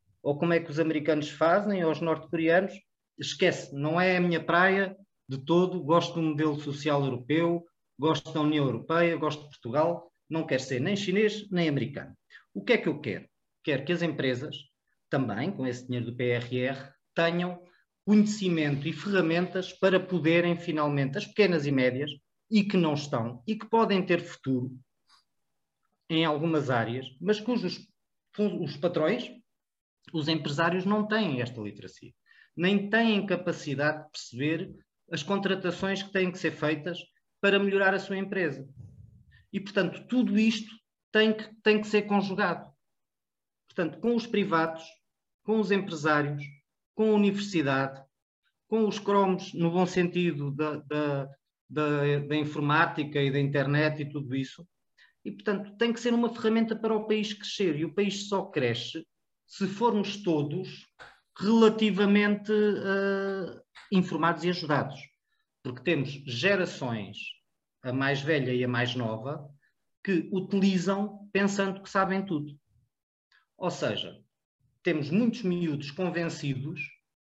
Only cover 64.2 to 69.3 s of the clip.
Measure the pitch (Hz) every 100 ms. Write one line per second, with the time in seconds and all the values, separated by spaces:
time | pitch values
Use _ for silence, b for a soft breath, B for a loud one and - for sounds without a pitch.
64.2 | 165 165 175 175 151 139 - - - _
65.2 | _ _ _ _ 127 123 180 151 - -
66.2 | - 120 185 190 170 - 127 110 95 101
67.2 | - - _ _ _ _ 131 131 135 139
68.2 | 139 151 127 123 123 120 123 123 113 117
69.2 | 135